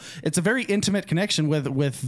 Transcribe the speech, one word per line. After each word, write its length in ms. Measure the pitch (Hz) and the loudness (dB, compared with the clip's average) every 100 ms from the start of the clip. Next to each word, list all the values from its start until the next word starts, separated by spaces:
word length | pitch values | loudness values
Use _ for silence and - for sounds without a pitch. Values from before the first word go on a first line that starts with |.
| - 165 | -6 -8
It's 140 | 165 180 | -2 0
a 40 | |
very 220 | 170 254 | 2 2
intimate 420 | 220 202 - 196 - | 2 0 2 0 0
connection 400 | 160 202 - 151 | 0 2 2 2
with, 220 | 151 135 | 2 0
with 320 | 135 143 127 | 0 0 0